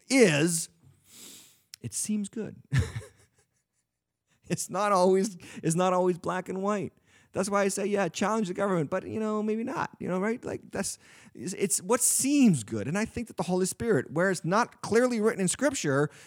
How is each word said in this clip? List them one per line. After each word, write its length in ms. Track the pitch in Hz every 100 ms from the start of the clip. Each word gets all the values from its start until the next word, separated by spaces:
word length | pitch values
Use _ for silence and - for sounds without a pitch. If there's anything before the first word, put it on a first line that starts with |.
| -
is, 580 | 262 214 147 165 165 - _ - _ _ - - - - _ _ -
"It 140 | 117
seems 340 | - - 214 202
good." 280 | 233 208 - -
<laughs> 40 | 139 - - - _ _ _ _ _ _ _ _ _ _ _ _ _ -
It's 180 | 180 -
not 240 | 180 208
always, 460 | 190 180 190 202 175 - -
it's 140 | 160 165
not 160 | 185
always 260 | 180 185 175
black 300 | 165 180 185
and 120 | 185
white. 320 | 196 208 143 - _ _ _
That's 160 | - 196
why 140 | 202
I 60 | 196
say, 180 | 196 202
yeah, 220 | 202 175
challenge 400 | - 196 226 185
the 60 |
government, 360 | 190 202 180 143
but, 160 | 185 180
you 140 | 214
know, 200 | 214 214
maybe 220 | 214 220
not, 280 | 240 320 - -
you 80 | -
know, 100 | 180
right? 260 | 208 233
Like, 180 | - - -
that's, 260 | - 196 - - - -
it's, 200 | - 147
it's 280 | 196 196 -
what 200 | 180 240
seems 640 | - - 262 285 247 147
good. 240 | 104 107 101
And 100 | 190
I 60 |
think 240 | 220 - 233
that 80 | -
the 80 |
Holy 220 | 175 185 185
Spirit, 440 | - 233 - -
where 220 | 147 190
it's 120 | 185
not 380 | 165 202 247 -
clearly 380 | - 220 254 240
written 200 | 214 -
in 60 | 185
Scripture, 640 | - 277 277 151 135 151 -